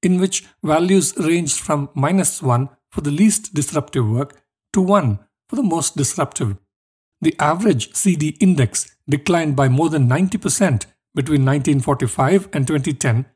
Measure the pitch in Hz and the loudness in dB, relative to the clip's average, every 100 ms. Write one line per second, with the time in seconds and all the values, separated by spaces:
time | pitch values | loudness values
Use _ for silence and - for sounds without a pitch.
0 | 180 180 190 - - _ 147 156 180 190 | 0 0 0 -4 -12 _ -2 0 4 2
1 | 165 - 160 175 156 - - 151 139 - | 2 -2 0 0 -2 -6 -2 -4 -2 -2
2 | 139 190 175 - 135 120 135 _ _ - | 0 2 0 -2 0 0 -2 _ _ -6
3 | 147 147 214 - - 147 139 151 - 143 | -4 2 2 2 -4 -6 -2 -4 -4 -2
4 | 110 117 143 - _ _ _ - 185 202 | 0 0 -4 -10 _ _ _ -2 2 2
5 | 139 101 _ _ _ 233 226 165 - - | 2 -2 _ _ _ -2 0 0 -2 -4
6 | 135 - 147 - 117 98 _ _ _ _ | -4 -2 -6 -4 -6 -6 _ _ _ _
7 | _ _ 160 - 147 170 220 135 - - | _ _ -4 0 0 2 2 0 -2 -2
8 | 202 165 151 151 185 165 120 - - _ | 0 0 -2 2 2 4 0 -2 -10 _
9 | - 143 - 170 160 135 135 131 160 156 | -6 -4 0 0 0 0 2 2 2 2
10 | 123 135 185 208 - - 190 113 - _ | 2 2 0 -2 -4 0 0 0 -4 _
11 | _ - 135 147 131 143 139 139 127 135 | _ -6 0 0 2 0 0 0 0 -2
12 | 123 - 135 190 - 147 127 151 135 139 | -2 0 2 2 0 -4 -2 -2 -2 -2
13 | 139 113 135 | 0 0 -2